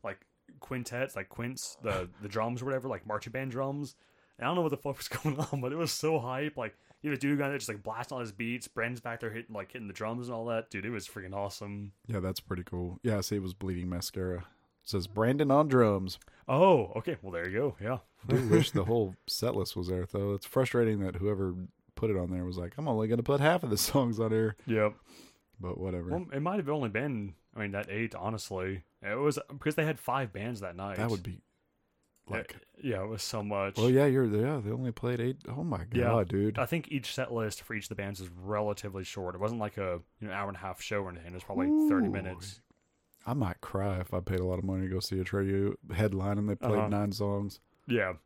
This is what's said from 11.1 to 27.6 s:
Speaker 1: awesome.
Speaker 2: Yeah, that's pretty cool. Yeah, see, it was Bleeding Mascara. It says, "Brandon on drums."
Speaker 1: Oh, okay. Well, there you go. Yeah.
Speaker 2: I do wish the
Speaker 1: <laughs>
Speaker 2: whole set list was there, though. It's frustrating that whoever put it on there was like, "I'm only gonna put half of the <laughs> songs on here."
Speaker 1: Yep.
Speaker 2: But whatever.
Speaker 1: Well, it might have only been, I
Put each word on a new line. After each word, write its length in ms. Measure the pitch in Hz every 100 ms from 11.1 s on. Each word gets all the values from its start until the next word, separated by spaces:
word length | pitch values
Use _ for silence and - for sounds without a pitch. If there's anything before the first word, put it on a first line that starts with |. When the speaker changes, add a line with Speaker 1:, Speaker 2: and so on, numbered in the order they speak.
| - 92
Speaker 1:
awesome. 580 | 98 101 - 104 101 101 - -
Speaker 2:
Yeah, 140 | 107
that's 200 | 92 92
pretty 240 | - 92
cool. 340 | 87 90 90 90
Yeah, 180 | 123 104
see, 140 | 98 104
it 60 |
was 120 | 92
Bleeding 340 | 90 95 90 90
Mascara. 500 | 87 - - 92 87
It 520 | 87 _ _ _ -
says, 160 | 104 90
"Brandon 440 | 101 113 143 147
on 180 | 139 151
drums." 500 | 127 113 98 95 - - - -
Speaker 1:
Oh, 460 | 135 190 160 95 110
okay. 200 | 143 156
Well, 100 | 95
there 160 | 87 90
you 100 | 101
go. 180 | 139 -
Yeah. 180 | 104 131 - _ 117
Speaker 2:
I 40 |
do 140 | 131 123
wish 220 | 107 151
the 120 | -
Speaker 1:
<laughs> 20 | 95
Speaker 2:
whole 300 | 117 101 95 -
set 300 | - 120 101
list 180 | 92
was 140 | - 90
there, 180 | 90 87
though. 220 | 101 101
It's 120 | 101 -
frustrating 540 | - 127 123 113 107
that 160 | 95 87
whoever 380 | 101 101 95 90 92 _ _ -
put 140 | 113
it 60 | 98
on 140 | 90
there 140 | 90
was 120 | 90 90
like, 160 | 87 -
"I'm 100 | 151
only 220 | 110 110
gonna 140 | 117
put 160 | 120 139
half 240 | 147 180
of 60 | 135
the 60 | 104
<laughs> 20 |
songs 420 | - 143 123 110
on 100 | 113
here." 240 | 110 110 104 -
Speaker 1:
Yep. 280 | 110 107 - _ - - _ _ _
Speaker 2:
But 200 | 92 -
whatever. 320 | 92 90 85
Speaker 1:
Well, 160 | 165 180
it 80 | 139
might 180 | 156 202
have 100 | 143
only 200 | 151 120
been, 440 | 104 147 120 98 85 _
I 40 | -